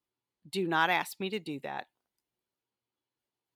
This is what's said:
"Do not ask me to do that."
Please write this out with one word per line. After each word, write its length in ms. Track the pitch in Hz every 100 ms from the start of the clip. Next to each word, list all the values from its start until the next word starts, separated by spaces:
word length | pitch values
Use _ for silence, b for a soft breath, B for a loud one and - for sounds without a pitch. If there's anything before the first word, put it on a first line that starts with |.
| _ _ _ _ 151
"Do 180 | 190 175
not 220 | 160 165
ask 280 | 170 - -
me 120 | 190
to 100 | 208
do 200 | 165 143
that." 280 | 147 139 - _ _ _ _ _ _ _ _ _ _ _ _ _ _ _ _